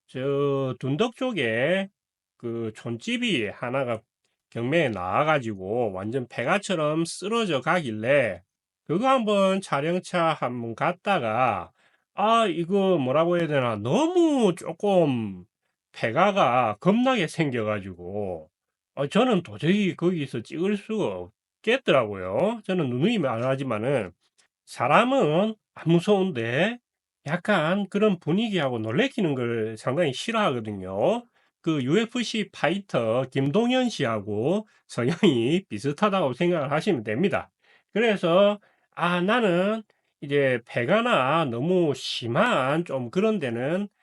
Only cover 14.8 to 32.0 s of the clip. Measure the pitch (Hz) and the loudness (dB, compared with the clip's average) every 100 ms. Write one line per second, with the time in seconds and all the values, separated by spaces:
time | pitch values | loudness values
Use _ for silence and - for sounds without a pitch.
14.8 | 208 185 156 123 104 92 - _ _ _ | 2 4 4 2 -4 -8 -16 _ _ _
15.8 | _ - 117 131 202 196 139 127 113 104 | _ -6 -2 2 2 4 4 4 2 0
16.8 | 175 226 262 247 156 - 147 123 107 104 | 0 2 2 0 -2 0 -2 0 -2 -4
17.8 | 95 87 87 101 98 82 78 _ _ _ | -6 -12 -8 -6 -6 -8 -12 _ _ _
18.8 | _ - 143 196 254 190 131 101 151 208 | _ -8 -2 2 2 2 -2 -4 0 2
19.8 | 190 139 175 175 135 123 - 151 190 202 | 0 0 -2 -2 -4 -8 -8 -4 -2 -4
20.8 | - 220 123 92 90 _ _ _ 214 262 | -4 -4 -2 -4 -10 _ _ _ -2 0
21.8 | - 143 107 98 92 110 196 233 - 185 | 2 2 2 -4 -4 0 0 -2 -4 -2
22.8 | 135 123 185 226 135 113 131 135 135 104 | 0 0 2 2 0 0 -2 -2 -2 -2
23.8 | 123 135 90 - _ _ _ _ - - | 0 0 -2 -10 _ _ _ _ -18 -2
24.8 | 123 165 247 269 156 160 214 214 _ - | 4 4 4 2 2 2 0 -4 _ -4
25.8 | 160 170 196 202 190 120 113 131 208 240 | 2 2 4 2 2 -2 -2 0 0 -2
26.8 | _ _ _ _ 143 175 - 196 156 202 | _ _ _ _ -6 -4 0 0 2 0
27.8 | 185 196 214 180 147 190 233 185 135 120 | -2 2 2 2 0 0 0 0 0 -2
28.8 | 110 131 269 - 170 127 120 117 110 110 | 0 0 0 0 0 0 -2 -2 -4 -4
29.8 | 135 143 160 - - 226 196 123 107 101 | -2 0 0 -2 -4 0 0 -2 -4 -8
30.8 | 92 98 151 233 - _ _ _ 165 156 | -6 0 0 0 -4 _ _ _ -2 -2
31.8 | 127 196 | 2 0